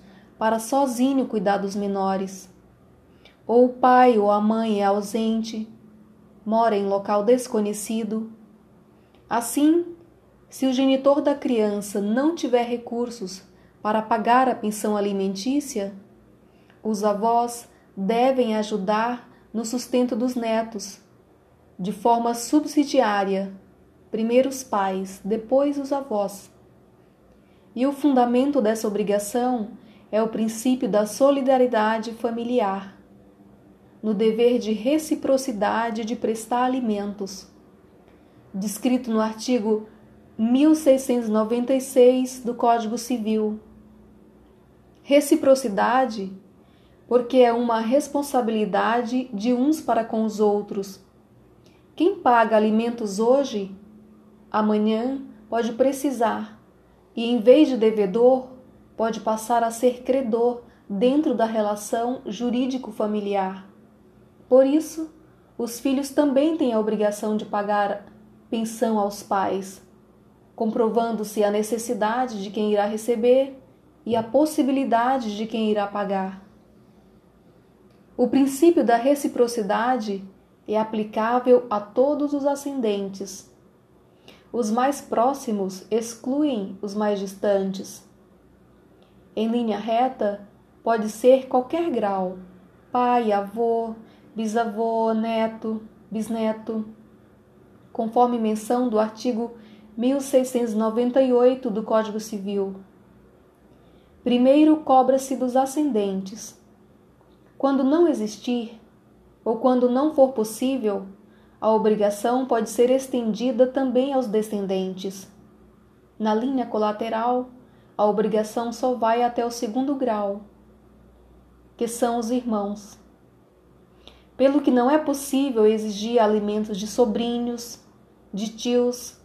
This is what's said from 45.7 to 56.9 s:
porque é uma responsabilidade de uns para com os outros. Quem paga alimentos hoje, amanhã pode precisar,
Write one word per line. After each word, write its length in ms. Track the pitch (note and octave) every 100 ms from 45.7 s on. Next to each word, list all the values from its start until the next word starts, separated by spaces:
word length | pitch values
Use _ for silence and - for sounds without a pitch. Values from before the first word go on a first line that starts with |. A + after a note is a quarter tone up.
| G3 G#3+ B3+ B3+ G#3+ F#3+ F#3+ - _ _ _ _ _ -
porque 300 | A#3+ A#3+ B3+
é 120 | A#3+
uma 300 | A#3 A#3 A3+
responsabilidade 1500 | A3 C#4+ - C#4+ C#4+ B3+ A3 A3 G3 G3 G#3 A#3+ A3+ B3+ B3+
de 220 | G3 A#3
uns 260 | B3 C#4+ D#4
para 240 | - A3+
com 180 | A3 A3
os 160 | A3 G3+
outros. 640 | G#3+ G#3 G#3 G#3+ F#3+ - - _ _ _ _ _ - _ _ -
Quem 200 | F4 G4
paga 380 | C4 A#3 A3
alimentos 640 | G#3+ G#3+ A3 A#3 A#3 G#3 F#3+
hoje, 560 | A3+ C4+ C4 G#3 F#3+ - - - - - - - -
amanhã 720 | G#3+ G#3+ G#3+ G#3+ A3 B3+ C4+ - - -
pode 240 | A3+ A#3
precisar, 880 | A#3+ C4+ C#4 D4 A3+ A3 G#3+ G#3+ - _ _ _